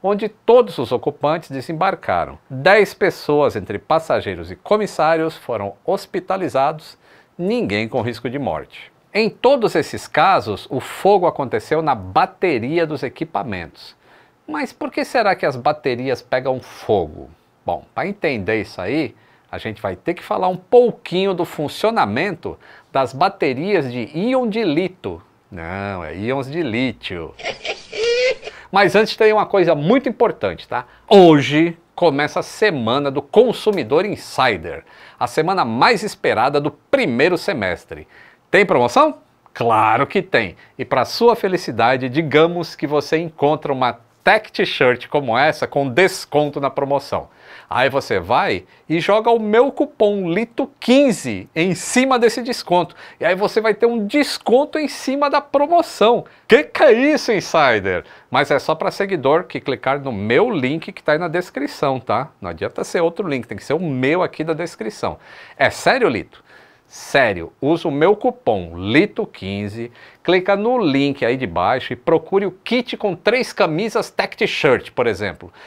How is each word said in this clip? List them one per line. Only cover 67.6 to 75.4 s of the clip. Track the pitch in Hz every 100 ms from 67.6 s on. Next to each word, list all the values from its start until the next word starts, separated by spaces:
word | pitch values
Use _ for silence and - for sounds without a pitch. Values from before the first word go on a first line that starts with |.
usa | 135 165 175
o |
meu | 139 165 214
cupom | 254 240 - 104 85 87
lito | 95 127 202 - 214
quinze, | - 95 101 104 107 120 - - _
clica | - 180 185 196
no | 214 247
link | 180 135 143 135
aí | 117 131
de | 127
baixo | 85 90 127 -
e | 123
procure | - 160 - 196 202
o |
kit | - - 247 240 240
com | 208 170
três | - 247 240
camisas | - 185 156 226 214 -
tech | - - -
t-shirt, | 196 - 151 120 -
por | - 120
exemplo. | 95 101 82